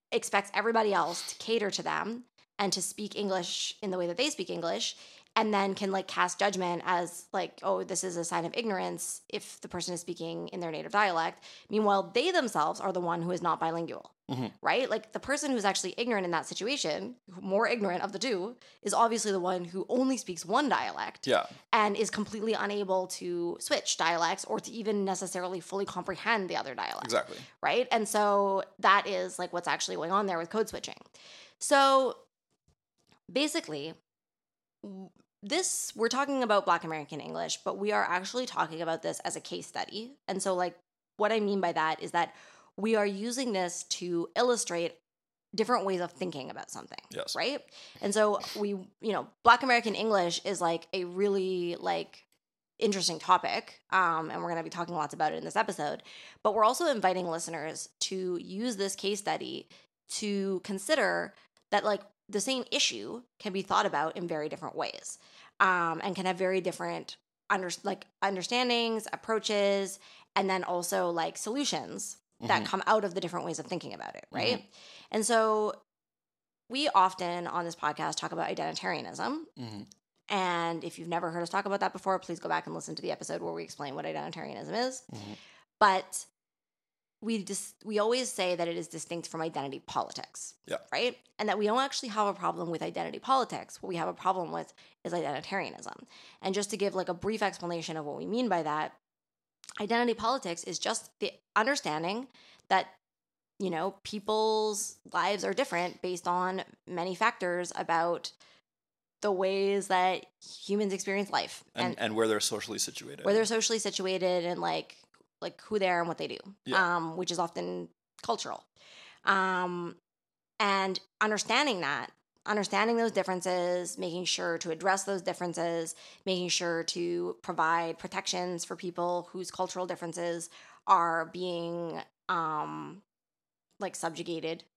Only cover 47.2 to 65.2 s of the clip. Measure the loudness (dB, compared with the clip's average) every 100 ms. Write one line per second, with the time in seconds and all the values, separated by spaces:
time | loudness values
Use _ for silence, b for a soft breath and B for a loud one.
47.2 | -6 -2 -2 -2 -8 B B B 0 4
48.2 | 4 4 -2 -2 -2 -2 -8 _ -2 -2
49.2 | -2 _ 8 8 8 4 4 0 4 4
50.2 | 4 0 -2 0 2 0 -2 -4 -4 0
51.2 | 2 2 2 0 0 -2 -2 -2 -4 -12
52.2 | _ _ _ _ _ -2 0 2 0 -2
53.2 | 4 4 4 -2 -4 -14 _ 2 4 2
54.2 | -2 -4 -4 -4 -4 -6 -4 -2 -4 0
55.2 | -2 -2 -2 0 0 -2 -4 -4 B B
56.2 | B B 0 4 4 6 2 4 4 2
57.2 | 0 -2 -4 -6 -6 -8 -10 _ -4 -2
58.2 | -2 -4 -6 -4 -4 0 -2 -2 -2 -2
59.2 | -2 -2 -4 -10 -12 b b _ -10 -4
60.2 | -2 0 0 -2 -4 -6 0 2 4 2
61.2 | -2 b b _ _ 2 2 0 -4 _
62.2 | -6 -2 0 -2 -2 0 2 0 -6 -10
63.2 | -12 _ -6 -4 2 2 4 2 0 -2
64.2 | -4 -2 -4 -6 -6 -4 -4 -6 -12 -14